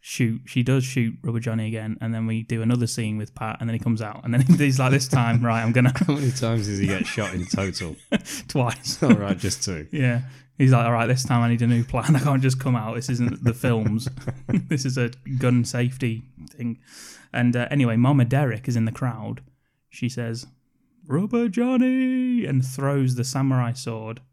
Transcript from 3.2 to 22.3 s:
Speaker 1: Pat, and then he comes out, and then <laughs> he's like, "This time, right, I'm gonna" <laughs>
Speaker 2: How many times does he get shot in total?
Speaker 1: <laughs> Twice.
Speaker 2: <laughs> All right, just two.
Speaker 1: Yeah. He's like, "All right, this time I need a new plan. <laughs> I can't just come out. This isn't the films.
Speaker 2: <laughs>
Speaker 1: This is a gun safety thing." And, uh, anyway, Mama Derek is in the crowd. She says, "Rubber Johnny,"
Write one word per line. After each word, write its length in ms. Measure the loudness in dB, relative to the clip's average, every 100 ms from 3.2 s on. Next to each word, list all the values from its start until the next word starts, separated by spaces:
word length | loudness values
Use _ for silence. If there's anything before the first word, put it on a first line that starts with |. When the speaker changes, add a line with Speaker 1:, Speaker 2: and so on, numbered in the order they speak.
| -8 -8
Speaker 1:
Pat, 220 | -8 -6
and 100 | -4
then 60 | -2
he 40 |
comes 220 | 0 -2
out, 200 | -4 -8 -2
and 80 |
then 80 | 0
<laughs> 160 | 4 6
he's 220 | 4 2
like, 120 | 2
"This 160 | 2 2
time, 380 | 2 2 2 2
right, 160 | 0
I'm 80 | 2
gonna" 220 | 4 4 4
<laughs> 80 | 0
Speaker 2:
How 60 |
many 180 | 2 0
times 360 | 0 0 0 -2
does 120 | 0
he 80 | 0
get 180 | 0 -2
shot 280 | -2 -4
in 120 | -4 -4
total? 500 | -2 -2 -4 -8 -10 _ -4
Speaker 1:
<laughs> 260 | -4 -14 -6
Twice. 540 | -2 -2 -2 -8 -2
Speaker 2:
<laughs> 0 |
All 80 | 4
right, 260 | 4 4 -2
just 260 | -4 -4
two. 240 | -6 -8 -6
Speaker 1:
Yeah. 300 | -2 0 0 -6 -14 _ _
He's 140 | 6
like, 120 | 6 4
"All 60 |
right, 160 | 2 2
this 160 | 0
time 180 | 2 2
I 80 | 2
need 120 | 2
a 60 | 4
new 160 | 2
plan. 320 | 2 -2 2 2
<laughs> 20 |
I 20 |
can't 220 | 4 2
just 180 | 2 0
come 160 | 0 0
out. 200 | -2 -6
This 140 | -4
isn't 340 | 0 0 0
the 100 | -2
films. 540 | 0 0 0 0 -2 -4
Speaker 2:
<laughs> 340 | -8 -10 -10 -2 -2 0
Speaker 1:
This 180 | -2 -2
is 120 | -2
a 120 | -2 -4 -8 -2
gun 260 | 2 2 2
safety 580 | 0 -2 -2 -4 -4 -10 -20 -20
thing." 280 | -8 -8 -8 _ -20 -20 -20 -8
And, 220 | 0 2 2
uh, 120 | 0
anyway, 240 | 2 2 4
Mama 300 | 4 4 4
Derek 420 | 2 0 -2 -4
is 80 | -2
in 100 | -2
the 60 |
crowd. 500 | -2 -6 -6 -10 -10 -14 _ _ _ _
She 200 | -8 -6
says, 360 | -6 -8 -8 -12 _ _ _ _ _ -4
"Rubber 400 | -4 0 0 0
Johnny," 960 | 0 2 2 2 2 0 0 0